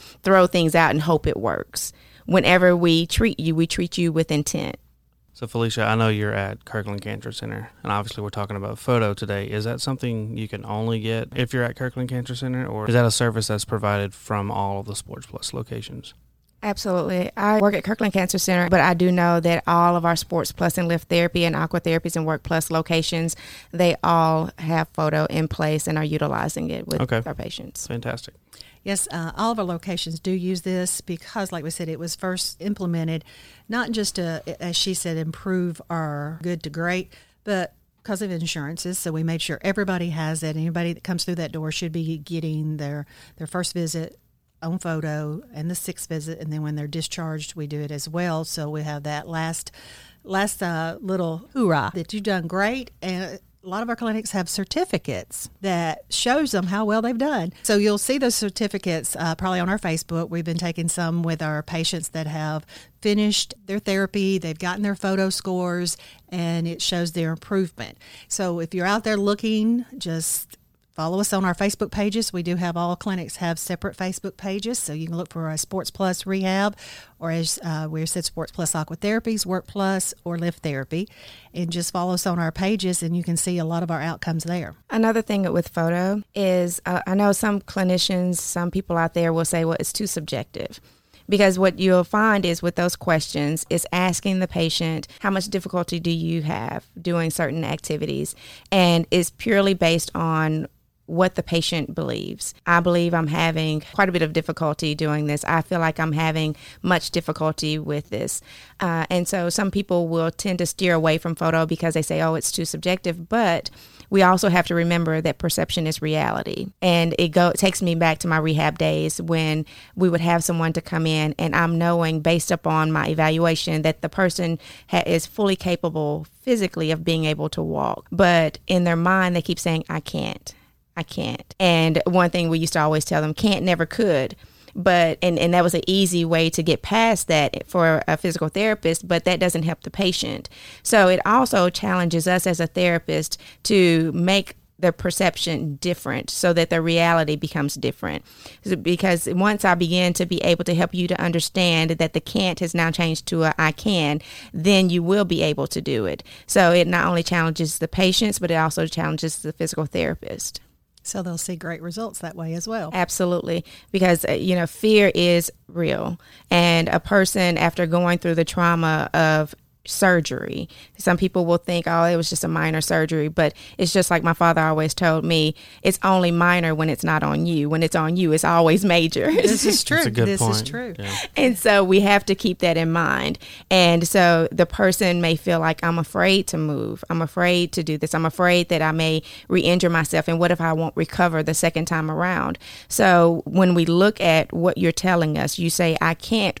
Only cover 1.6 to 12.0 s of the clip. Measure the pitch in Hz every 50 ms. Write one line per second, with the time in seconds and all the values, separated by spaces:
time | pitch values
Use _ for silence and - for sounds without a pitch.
1.6 | - - - - - - - - - - - - - - 180 185 - 147 180 180
2.6 | 180 180 180 175 175 170 165 165 170 - - - 220 220 - - 151 165 160 160
3.6 | 170 165 - - 175 170 - - 175 165 156 160 160 - 156 147 151 - - -
4.6 | - 65 - - _ _ _ _ _ _ _ _ _ _ _ - 123 113 - 117
5.6 | 113 113 107 117 107 107 110 113 113 110 107 104 104 104 104 101 98 98 107 -
6.6 | - - - 110 98 107 101 101 95 107 104 107 - 113 107 - 113 110 107 104
7.6 | 104 - - _ - - 101 104 101 110 - - 104 101 - 107 101 104 104 101
8.6 | 98 107 110 - - - 123 117 110 104 101 - 110 98 101 101 101 - 104 107
9.6 | 107 117 120 - - 139 135 127 - 123 117 110 107 107 117 117 110 104 - 104
10.6 | 107 107 104 107 110 113 113 110 107 113 113 113 110 - - 127 127 117 - 127
11.6 | 120 120 120 - 131 127 - 127